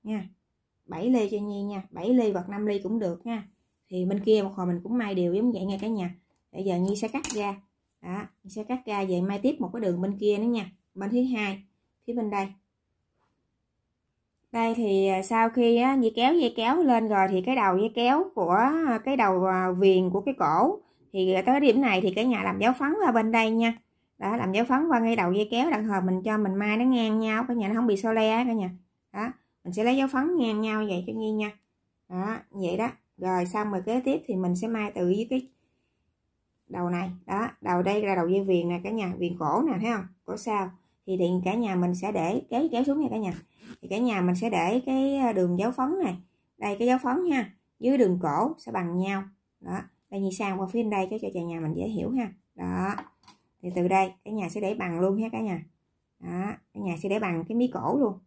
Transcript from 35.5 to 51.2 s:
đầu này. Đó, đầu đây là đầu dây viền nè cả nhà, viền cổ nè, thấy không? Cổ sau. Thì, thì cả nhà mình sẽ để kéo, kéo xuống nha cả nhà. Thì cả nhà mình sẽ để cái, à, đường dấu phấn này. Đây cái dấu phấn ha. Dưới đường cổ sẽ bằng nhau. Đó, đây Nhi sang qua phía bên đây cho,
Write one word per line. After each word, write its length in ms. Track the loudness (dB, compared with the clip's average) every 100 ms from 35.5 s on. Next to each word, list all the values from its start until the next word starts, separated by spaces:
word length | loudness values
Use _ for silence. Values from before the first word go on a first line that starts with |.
| _ _ _ _ _ _ _ _ _ _ _ _
đầu 220 | -6 -2
này. 200 | -2 -4 -10 -6
Đó, 220 | -4 -4 -6
đầu 200 | -2 0
đây 200 | 2 0
là 120 | 0 0
đầu 140 | 2
dây 140 | 0
viền 260 | 2 0 2
nè 120 | -4
cả 60 | -4
nhà, 240 | -4 -4 -4
viền 200 | -6 -4
cổ 240 | 0 0
nè, 160 | 0 0
thấy 100 | -2
không? 140 | -4 -6 _ -12
Cổ 120 | -10
sau. 340 | -4 -2 -2 -8 _ _ -6
Thì, 120 | -2
thì 120 | 0 0 0
cả 80 |
nhà 220 | -2 -2 0
mình 200 | 0 0
sẽ 160 | -2
để 300 | -2 -2 -2 -2
kéo, 140 | -2 0
kéo 120 | 0
xuống 160 | 0 0
nha 80 | 0
cả 60 | -2
nhà. 160 | -4 -6 -12 _ -20 -18
Thì 60 | -8
cả 100 | -2
nhà 240 | 0 2
mình 140 | 2 0
sẽ 140 | 0
để 320 | 0 0 0 0
cái, 300 | 0 0 2
à, 180 | 0
đường 260 | 2 2 2
dấu 120 | -2
phấn 280 | 0 -2 0
này. 120 | -2 -4 -12 _ _ _
Đây 180 | -6 0
cái 80 | 2
dấu 100 | 2
phấn 340 | 2 0 0
ha. 200 | 0 -2 -10 _ _
Dưới 180 | 0 4
đường 220 | 4 4
cổ 340 | 0 0 -2 -4
sẽ 140 | -6
bằng 260 | -6 -2 -2
nhau. 260 | -2 -4 -8 _ _ _
Đó, 180 | -10 -10 -10 _ _
đây 120 | -6
Nhi 100 | -4
sang 280 | -4 -4 -4
qua 80 | -2
phía 160 | -2
bên 60 | 0
đây 180 | 0 -2
cho, 60 | -4